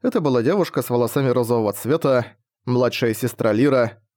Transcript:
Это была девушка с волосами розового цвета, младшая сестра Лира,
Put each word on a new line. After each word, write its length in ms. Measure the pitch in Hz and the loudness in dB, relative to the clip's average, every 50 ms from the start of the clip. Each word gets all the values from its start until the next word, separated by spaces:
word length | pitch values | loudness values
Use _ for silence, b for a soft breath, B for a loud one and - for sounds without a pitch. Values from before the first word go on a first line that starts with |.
Это 200 | - 254 - 233 | -2 -2 -2 0
была 220 | 160 143 131 123 113 | 0 2 2 2 2
девушка 380 | 131 180 208 175 - - - | 2 2 0 0 -2 -2 -6
с 80 | 123 - | -4 -2
волосами 400 | 123 120 120 113 - 143 135 131 | 0 0 0 0 0 -2 0 0
розового 440 | 123 127 120 110 120 117 110 104 101 | 0 0 0 0 0 0 0 -2 -4
цвета, 520 | - - 113 143 165 - 143 131 123 120 - - _ _ _ _ _ _ | -4 -2 -2 -2 0 2 2 2 2 0 -2 -12 _ _ _ _ _ _
младшая 480 | - 123 123 123 120 - - 131 117 110 | -2 0 0 0 0 0 0 -2 -2 -2
сестра 400 | - 131 120 - - 113 113 104 | -2 -4 -6 -4 -2 0 0 2
Лира, 500 | 107 135 147 135 127 120 110 - _ _ _ _ | 4 2 2 4 2 0 0 -4 _ _ _ _